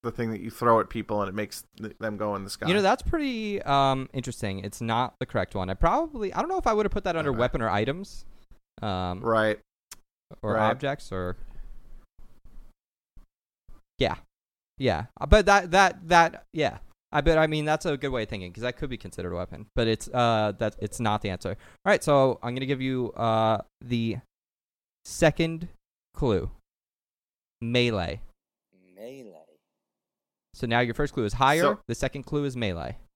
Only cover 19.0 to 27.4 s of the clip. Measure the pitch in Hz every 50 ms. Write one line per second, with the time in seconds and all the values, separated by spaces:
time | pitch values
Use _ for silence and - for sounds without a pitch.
19 | - 87 - - 92 90 87 85 90 - - - 104 _ _ 127 117 113 110 -
20 | - - - 123 120 117 113 110 107 104 98 - 113 107 - - 107 104 - -
21 | 120 107 104 107 - 101 90 - - 92 95 - - - - _ _ 196 208 -
22 | - 165 147 139 135 131 117 - - 120 123 131 135 131 143 131 131 131 131 127
23 | 123 - - - 113 113 113 110 110 110 113 101 - _ _ _ - 120 123 117
24 | 113 113 101 120 - _ _ _ _ _ _ _ _ _ _ _ _ _ _ _
25 | _ - - - 170 156 - - 165 160 165 160 175 - - _ _ _ _ _
26 | _ _ _ - 147 123 104 87 64 64 - - _ _ _ _ _ _ _ _
27 | _ _ _ _ _ _ _ _